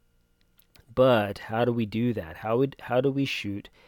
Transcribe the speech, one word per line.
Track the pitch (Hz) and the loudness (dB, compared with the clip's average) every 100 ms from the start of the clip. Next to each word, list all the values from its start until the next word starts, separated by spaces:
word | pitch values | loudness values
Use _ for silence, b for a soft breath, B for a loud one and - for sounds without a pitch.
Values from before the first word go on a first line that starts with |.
| _ _ _ _ _ _ _ _ _ 117 | _ _ _ _ _ _ _ _ _ 2
But | 131 120 101 101 | 4 6 2 -4
how | - 110 120 | -6 0 0
do | |
we | 120 110 | 0 -2
do | 104 120 | 0 0
that? | 107 85 80 | -2 -6 -8
How | 110 117 | -2 0
would, | 135 - | 0 -2
how | - 120 | -2 2
do | 135 | 2
we | 139 135 | 0 -2
shoot | - 101 101 - b | -4 -6 -8 -10 b